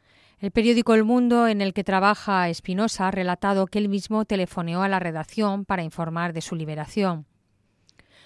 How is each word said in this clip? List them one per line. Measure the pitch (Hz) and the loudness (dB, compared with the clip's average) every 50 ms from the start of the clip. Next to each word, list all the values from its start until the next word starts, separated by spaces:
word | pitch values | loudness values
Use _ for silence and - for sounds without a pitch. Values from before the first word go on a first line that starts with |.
| _ _ _ _ _ _ _ _ | _ _ _ _ _ _ _ _
El | 202 202 | -8 -2
periódico | - 233 214 240 233 226 233 - 226 | 0 2 4 4 4 4 4 4 4
El | 220 220 | 4 4
Mundo, | 214 247 247 247 240 240 240 233 226 | 4 4 4 4 4 4 4 4 4
en | 214 202 | 2 0
el | 196 196 170 | 0 -2 -2
que | 208 190 | -2 -2
trabaja | - 190 190 190 202 208 - - 214 196 185 180 170 | 0 2 2 4 4 2 2 0 -2 0 0 0 0
Espinosa, | 160 - - - 180 190 226 226 - - 190 190 | -2 -4 -6 -4 -2 -2 -2 -2 -2 -2 -2 -2
ha | |
relatado | 196 196 180 180 180 - - 196 202 190 190 185 | -2 -2 -2 -2 -2 -2 0 0 2 2 0 0
que | - 208 | 0 -2
él | 208 202 | 0 0
mismo | 196 202 - - 220 214 214 | -2 -2 -2 -2 -2 -2 0
telefoneó | - 214 190 180 - - 185 170 170 170 180 | 0 0 -2 -2 -2 -4 -6 -6 -4 -2 -2
a | 190 196 | 0 0
la | 196 185 | 0 0
redacción | 180 170 160 156 156 - - 220 214 202 196 202 196 | -2 -4 -4 -6 -8 -6 -4 -2 -2 0 -2 -2 -4
para | - 196 180 165 | -4 -4 -4 -4
informar | 160 - - 170 165 160 170 175 175 160 | -6 -6 -6 -6 -4 -4 -4 -4 -4 -4
de | 160 | -6
su | - - 185 160 | -8 -8 -8 -8
liberación. | 160 151 151 151 151 - - 214 196 185 170 156 147 - _ _ _ _ _ _ _ _ _ _ _ _ _ _ _ _ _ _ _ | -6 -6 -8 -8 -8 -6 -2 0 0 0 0 -2 -6 -12 _ _ _ _ _ _ _ _ _ _ _ _ _ _ _ _ _ _ _